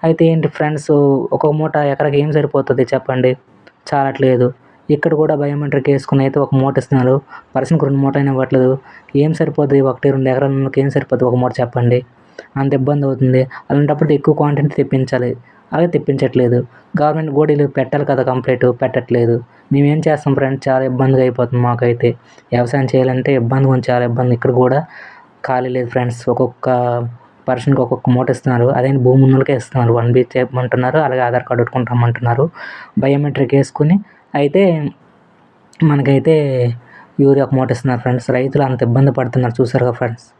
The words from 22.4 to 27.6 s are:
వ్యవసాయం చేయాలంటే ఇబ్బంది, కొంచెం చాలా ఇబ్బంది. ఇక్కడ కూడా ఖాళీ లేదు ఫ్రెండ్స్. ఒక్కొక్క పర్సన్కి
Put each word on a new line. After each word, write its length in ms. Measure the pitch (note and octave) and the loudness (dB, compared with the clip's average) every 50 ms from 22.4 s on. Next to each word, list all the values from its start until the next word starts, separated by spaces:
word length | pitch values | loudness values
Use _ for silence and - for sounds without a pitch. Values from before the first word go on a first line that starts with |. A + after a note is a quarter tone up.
| _ _ - | _ _ -2
వ్యవసాయం 320 | A#2+ B2 A#2+ - C#3+ C3+ | -2 -2 0 -2 -2 -2
చేయాలంటే 500 | B2 - C3 B2+ C3 B2+ B2+ B2 C#3+ C#3 | 0 0 0 2 2 0 -2 0 0 0
ఇబ్బంది, 340 | C3 A#2 A#2 C3 C3+ C3+ C3+ | 0 0 0 0 0 2 2
కొంచెం 260 | C3 B2+ C3 - B2 | 2 0 0 0 0
చాలా 100 | A#2+ B2 | 0 0
ఇబ్బంది. 300 | A#2+ A#2+ B2 B2+ B2+ B2 | -2 -2 -2 0 0 0
ఇక్కడ 160 | A#2+ - C3+ | 0 0 0
కూడా 360 | B2 B2 B2+ B2+ B2+ C#3+ E3 - - - - - - - - _ _ _ - | 2 2 2 2 2 0 -2 -6 -14 -20 -20 -20 -20 -20 -20 _ _ _ -6
ఖాళీ 240 | - C3 B2+ B2+ B2+ | -4 -2 -2 -2 -4
లేదు 200 | B2 B2+ B2 A#2+ | -4 -4 -6 -4
ఫ్రెండ్స్. 400 | - C3 B2 B2 A#2+ A#2+ - - | -4 -2 -2 -2 -4 -6 -4 -4
ఒక్కొక్క 400 | C3+ B2+ C3 A#2+ B2 _ - C3+ B2+ B2 B2 B2 A#2+ A#2+ A#2+ A#2 A#2+ - - - _ _ _ - | 0 0 0 -4 -4 _ -4 -2 0 0 0 -2 -2 -2 -4 -6 -10 -14 -20 -20 _ _ _ -4
పర్సన్కి 320 | B2+ B2 | -4 -2